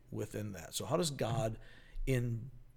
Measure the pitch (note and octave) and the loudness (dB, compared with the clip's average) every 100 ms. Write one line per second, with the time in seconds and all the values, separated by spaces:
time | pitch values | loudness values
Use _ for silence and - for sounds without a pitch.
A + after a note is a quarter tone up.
0 | - G#2+ G#2+ A2 G#2 F#2+ D#2+ - G2 D#3 | -8 -4 -2 -2 -4 -6 -6 -4 2 2
1 | E3+ C3+ A2+ A#2 A2 A2+ - - - - | 2 2 2 4 2 0 -8 -14 -8 -2
2 | - B2+ A#2+ A2+ B2+ - - | 4 4 4 0 -4 -10 -16